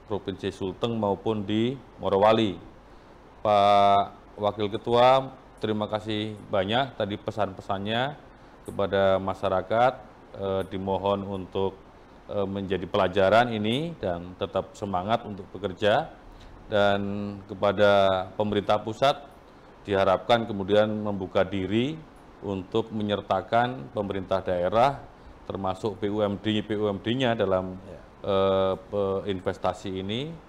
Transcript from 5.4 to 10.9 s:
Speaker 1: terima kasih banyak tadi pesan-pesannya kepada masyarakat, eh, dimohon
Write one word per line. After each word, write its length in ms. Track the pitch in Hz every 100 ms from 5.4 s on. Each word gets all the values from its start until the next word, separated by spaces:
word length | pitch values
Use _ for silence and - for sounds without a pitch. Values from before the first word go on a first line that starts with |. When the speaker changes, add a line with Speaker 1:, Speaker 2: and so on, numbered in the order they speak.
| - -
Speaker 1:
terima 240 | 107 107 104
kasih 480 | 107 110 107 107 104 -
banyak 480 | 101 95 117 135 -
tadi 200 | 101 104
pesan-pesannya 1000 | - 107 98 95 - 98 101 113 135 151 - - - -
kepada 560 | - 98 98 98 98 95
masyarakat, 720 | 95 95 98 92 90 110 123 127 - - - -
eh, 220 | 98 95 90
dimohon 480 | 98 98